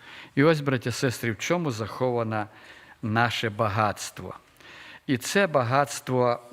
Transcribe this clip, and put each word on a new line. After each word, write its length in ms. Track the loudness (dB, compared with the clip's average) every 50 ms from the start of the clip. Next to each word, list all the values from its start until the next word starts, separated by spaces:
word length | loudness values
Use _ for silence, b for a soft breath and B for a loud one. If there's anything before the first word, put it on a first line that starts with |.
| B B B B B B B
І 100 | 4 4
ось, 160 | 6 4 4
браті 280 | 2 0 -2 -2 -2 -4
і 40 | -2
сестри, 400 | 0 -2 -2 -2 -2 -4 -4 -4
в 60 | -4
чому 320 | -2 -2 0 0 0 -2
заховане 760 | -4 -4 -6 -8 -4 -2 -2 0 0 0 -2 -2 -2 -4 -4 B B B B B B B B B B B -4
наше 480 | 0 2 2 2 2 2 -2 -2 -2
багатство. 840 | 0 0 0 0 2 2 2 2 0 -4 -8 -12 -12 -12 -12 -12 -14 -14 -18 _ B B B B B B B B B B B
І 100 | -2 -2
це 300 | -2 -2 0 2 2 2
багатство 920 | 4 4 2 2 4 2 2 2 0 -2 -8 -4 -2 2 2 4 2 2 0 -4 -8